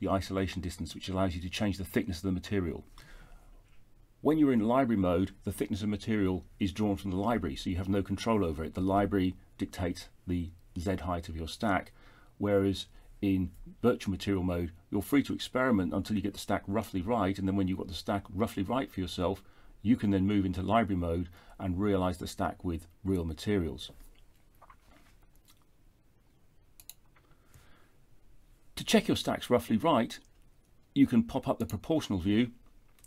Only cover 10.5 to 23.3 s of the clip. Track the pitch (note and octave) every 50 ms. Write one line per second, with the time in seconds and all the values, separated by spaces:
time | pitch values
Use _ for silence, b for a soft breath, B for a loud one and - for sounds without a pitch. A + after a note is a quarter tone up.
10.5 | - - - - - F2+ E2 G2+ F#2 E2+ D#2+ F#2 F2 E2+ E2 - E2 D#2+ D#2+ D2+
11.5 | - - A#2 G#2 F#2+ F2 - - b b b b b b b b b b G2+ G2+
12.5 | G2+ G2 G2 G2 F#2+ - - - b b b b b - G#2 G2 F#2+ F#2 F2+ E2+
13.5 | - - - F3 - - - A#2+ - - - G#2 F#2 F2+ - - G2 F#2 F2+ F2+
14.5 | F2 F2 F2 E2 - - - - - G2+ - - C#3+ C#3+ - - - - - -
15.5 | - B2+ B2+ C3 A2+ F#2 F2+ D#2 - G2 - - A2 G2 F#2+ G2+ - - - -
16.5 | G2 - - G2 G2 A2+ G#2 - - F#2 E2 G#2+ A#2+ A2+ F#2 F#2 G2 - F#2+ F#2
17.5 | G2 G2 F#2+ F#2 F#2 - - - E2+ - - - G#2 G2 - - F#2 F#2 A2+ A2
18.5 | - G2+ F#2+ G2 A#2+ C3+ - - - F#2+ F#2 E2+ - F#2 F2 F2+ F#2+ - - b
19.5 | b b b b b b - G2+ B2+ - - G2+ G2 F#2 F#2+ G2+ G#2 G2+ F#2+ F#2
20.5 | F#2 F#2+ F#2 F#2+ G#2+ A#2 A2 F#2+ G2 F2 F2 E2+ E2+ F2+ F2 - B B B B
21.5 | B B G2+ F#2 F2 F#2 G#2 G#2 G2 F#2 F2+ F2+ F2 - - - - - F#2 -
22.5 | - - - F2+ E2 D#2+ - - - _ - F#2+ F#2+ F2 E2 E2+